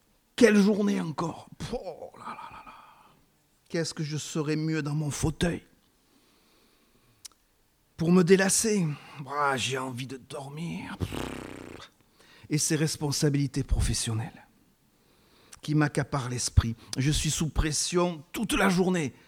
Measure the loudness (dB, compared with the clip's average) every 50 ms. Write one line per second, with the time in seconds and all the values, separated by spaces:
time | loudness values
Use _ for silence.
0 | _ _ _ _ _ _ _ 6 6 8 8 8 6 6 4 2 2 0 0 -2
1 | -2 -4 -4 -4 -4 -4 -6 -8 -14 -18 -14 -12 -10 -8 -8 -8 -8 -10 -12 -12
2 | -14 -16 -16 -14 -14 -14 -12 -12 -14 -16 -16 -18 -20 -20 -20 -20 -20 -20 -20 -20
3 | -20 -20 _ _ _ _ _ _ _ _ _ _ _ -6 -4 -2 -2 -2 -4 -6
4 | -4 -4 -4 -6 -6 -4 -4 -2 0 0 0 0 0 0 0 0 -2 -2 -2 -2
5 | -2 -2 -2 -2 -2 -2 0 0 0 0 -2 -2 -8 _ _ _ _ _ _ _
6 | _ _ _ _ _ _ _ _ _ _ _ _ _ _ _ _ _ _ _ _
7 | _ _ _ _ -20 -20 _ _ _ _ _ _ _ _ _ _ _ _ _ 0
8 | 4 6 6 6 8 8 6 6 6 4 2 2 2 2 2 2 0 0 -2 -6
9 | -12 -16 -14 -12 -10 -6 -2 0 0 0 0 0 -2 -2 -2 -4 -6 -6 -8 -8
10 | -8 -10 -12 -14 -14 -14 -12 -12 -12 -10 -10 -8 -8 -6 -6 -8 -8 -10 -8 -6
11 | -6 -6 -6 -6 -8 -8 -8 -10 -12 -12 -14 -14 -14 -16 -16 -18 -18 -20 _ _
12 | _ _ _ _ -20 -20 -20 -18 -8 -4 -2 0 0 2 2 2 0 0 -2 -2
13 | -4 -2 0 2 2 2 2 2 0 0 -2 -2 -2 0 0 2 2 0 0 -2
14 | -2 -2 -2 -4 -4 -6 -10 -16 -20 _ _ _ _ _ _ _ _ _ _ _
15 | _ _ _ _ _ _ _ _ _ _ -20 -10 -4 0 2 2 2 2 0 -2
16 | -2 -2 -4 -4 -4 -4 -4 -4 -4 0 2 2 2 2 0 -6 -10 -6 -2 0
17 | 2 2 2 2 0 0 0 0 -2 0 0 0 0 2 0 -2 -2 0 2 2
18 | 2 2 0 -4 -10 _ -6 -4 -2 0 2 4 4 4 4 4 4 4 4 2
19 | 0 -2 -4 -8 -20